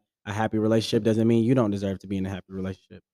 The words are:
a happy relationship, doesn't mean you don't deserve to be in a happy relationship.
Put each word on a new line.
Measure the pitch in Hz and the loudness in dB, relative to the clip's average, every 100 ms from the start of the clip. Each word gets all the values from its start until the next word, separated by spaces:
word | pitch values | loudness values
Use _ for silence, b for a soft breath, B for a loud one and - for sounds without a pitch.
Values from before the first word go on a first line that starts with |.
| _ _ 107 | _ _ -8
a | |
happy | 104 110 110 | -4 -2 0
relationship, | 110 113 110 117 | 2 2 2 0
doesn't | 107 110 113 | 2 2 4
mean | 117 | 4
you | 113 131 | 4 2
don't | 107 | 2
deserve | 101 98 95 | 0 -4 -6
to | 95 | -6
be | 98 | -6
in | 95 | -4
a | |
happy | 95 - | -6 -10
relationship. | 95 95 92 _ 95 _ | -8 -8 -8 _ -20 _